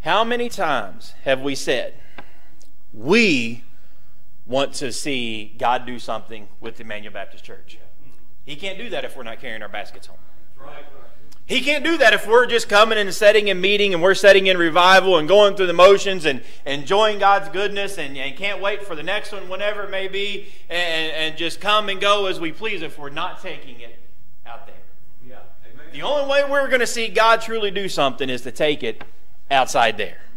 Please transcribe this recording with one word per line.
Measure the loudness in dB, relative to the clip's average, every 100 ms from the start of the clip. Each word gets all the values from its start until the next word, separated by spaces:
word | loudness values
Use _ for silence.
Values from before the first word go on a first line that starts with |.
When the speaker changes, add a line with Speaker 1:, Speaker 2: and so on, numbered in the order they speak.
Speaker 1:
How | 2 2
many | 2 0 -2
times | -2 0 0 -2 -4 -4 -4
have | 0 0
we | 0 -2
said, | 0 0 0 -4 -4 -4 -4 -4 -4 -4 -4 -4 -4
"We | -4 2 4 4 2 0 -4 -6 -6 -4 -4 -6 -6 -6 -6 -2
want | 0 0 -2
to | -4
see | -4 -2 -2 -2 -4 -4 -2
God | 0 0 -2
do | -4
something | -4 -4 -4 -4 -6 -4
with | -4 -4
Emmanuel | -6 -6 -6
Baptist | -6 -4 -4
Church"? | -4 -4 -4 -4 -4 -4 -4 -4 -4 -4 -4
He | -4
can't | -4 -4
do | -4
that | -4
if | -4 -4
we're |
not | -6 -4
carrying | -4 -4
our | -4
baskets | -4 -4 -6 -6
home. | -4 -4 -4 -4 -6
Speaker 2:
Right. | -6 -6 -6 -6 -4 -4 -4 -6 -2
Speaker 1:
He | 0
can't | 0 0
do | 0 4
that | 6
if | 4 6
we're | 6 6
just | 2 4
coming | 6 6 4
and | 0
setting | 4 6 6 2
in | 0
meeting | 2 2 2
and | 4
we're | 4 6
setting | 8 8 6
in | 2
revival | 2 4 8 6 6 2
and | 6
going | 6 6 4
through | 0
the |
motions | 8 8 8 4 -2 0
and | -2 -4 -6 -4
enjoying | -4 0 2 2 2
God's | 4 4 2
goodness | -2 -2 -2 -4 -4
and, | -6 -6
and | -6 -4
can't | -4 -2
wait | -2 -2 -4
for | -4
the |
next | -4 -4 -4
one, | -6 -6
whenever | -4 -4 -4
it | -4
may | -4 -4
be, | -4 -4 -4 -6 -6 -4
and, | -4 -2 -2 -2
and | -2 -4 -2
just | -4 -2
come | 0 2 0
and | -2
go | 2 2 2
as | -2
we | -4
please | -4 -4 -4
if | -4 -6
we're | -6
not | -4 -4 -4
taking | -6 -6 -6 -6
it | -6 -6 -4 -4 -4 -6 -6
out | -6 -6
there. | -6 -4 -4 -4 -4 -6
Speaker 2:
Yeah. | -6 -6 -6 -6
Amen. | -6 -6
Speaker 1:
The | -4
only | -2 0 2
way | 2 2
we're | 2 2
gonna | 2 2
see | 0 -2
God | 4 4 4
truly | 2 -2 -2
do | -2 -2
something | 0 0 0 -2
is | -2
to | -4
take | 0 0 0
it | -2 -4 -4 -4 -4 -4 2
outside | 2 4 4 4 2
there. | -4 -4 -6